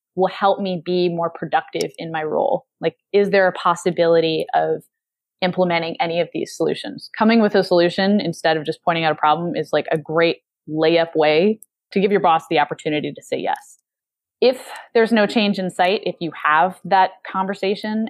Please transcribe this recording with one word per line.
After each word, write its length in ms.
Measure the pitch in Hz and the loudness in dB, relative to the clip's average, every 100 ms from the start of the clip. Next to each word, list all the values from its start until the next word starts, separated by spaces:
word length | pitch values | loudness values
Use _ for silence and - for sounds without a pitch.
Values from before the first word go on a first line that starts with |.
| _ - | _ -2
will 140 | 185 | -2
help 300 | - 202 190 | 2 0 2
me 220 | 196 180 | -2 -4
be 260 | 170 180 180 | -2 0 0
more 200 | 170 165 | -2 -4
productive 640 | - 165 156 - 165 160 - | -6 -4 -4 -2 -6 -6 -8
in 140 | 165 | -10
my 120 | 160 | -6
role. 420 | 156 151 - 180 - - | -4 -2 0 -2 -6 -8
Like, 180 | 165 - _ | -6 -6 _
is 180 | 202 202 | 0 2
there 160 | 196 185 | 2 2
a 40 | |
possibility 920 | 175 180 170 185 170 165 165 160 156 - | 0 -2 0 -2 0 2 2 2 -2 -2
of 300 | 160 156 156 - _ _ _ _ _ | -2 0 -4 -8 _ _ _ _ _
implementing 540 | 185 175 180 170 165 - | -4 0 0 0 -4 -4
any 200 | 170 170 | -2 -2
of 80 | 165 | -2
these 220 | 160 - - | -4 -6 -4
solutions? 540 | 160 - - - - - | -2 -4 -8 -14 -10 0
Coming 240 | 220 233 | 2 4
with 120 | 208 | 4
a 100 | 202 | 2
solution 560 | 185 175 175 180 196 208 | 2 2 2 2 0 0
instead 380 | 165 165 165 160 | 0 -2 0 0
of 80 | 151 | -4
just 180 | 156 | -6
pointing 200 | - 165 | -2 0
out 80 | 160 | 0
a 40 | 151 | 0
problem 400 | 151 156 175 160 | 0 0 -2 -6
is, 140 | 151 | -2
like, 160 | 151 - | -2 -2
a 60 | 160 | -4
great 400 | 147 160 170 - _ _ - | -2 0 2 0 _ _ -8
layup 480 | 156 156 165 165 156 | -2 2 2 2 2
way 440 | 151 151 202 220 - _ _ | 2 4 2 0 -8 _ _
to 80 | 202 | 0
give 120 | 196 | 2
your 80 | 202 | 2
boss 220 | 175 160 - | 2 2 0
the 100 | 156 | 0
opportunity 520 | 147 151 160 151 147 | 0 -4 -4 -4 -4
to 80 | - | -10
say 160 | - - | -8 -6
yes. 420 | 92 - - _ _ _ _ _ _ _ | -4 -6 -8 _ _ _ _ _ _ _
If 260 | 240 254 - - - | 2 2 -4 -18 -4
there's 180 | 233 226 | 0 2
no 160 | 226 202 | 4 2
change 320 | 240 202 202 | 2 0 0
in 100 | 185 | -4
sight, 320 | - 180 208 - | 0 0 0 -4
if 100 | - | -6
you 120 | 165 - | -8 -4
have 360 | 151 156 180 180 175 | 0 2 2 -2 0
that 260 | 190 185 - - | 2 2 -2 -8
conversation 800 | 190 190 202 196 202 214 220 220 | -6 -4 -4 -4 -4 -4 -4 -4